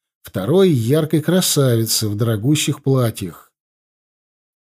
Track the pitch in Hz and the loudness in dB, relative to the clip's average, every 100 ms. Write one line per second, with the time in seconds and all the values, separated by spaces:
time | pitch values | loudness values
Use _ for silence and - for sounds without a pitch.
0 | _ _ - 98 98 185 185 131 113 156 | _ _ -12 -8 0 4 4 2 2 0
1 | 151 165 160 180 - 147 131 113 110 - | 0 0 0 0 0 2 2 2 0 -2
2 | 107 104 117 107 127 151 - 143 135 131 | -4 -2 -2 -2 0 0 -2 -4 0 0
3 | 113 - 90 - _ _ _ _ _ _ | 0 -4 -12 -14 _ _ _ _ _ _
4 | _ _ _ _ _ _ | _ _ _ _ _ _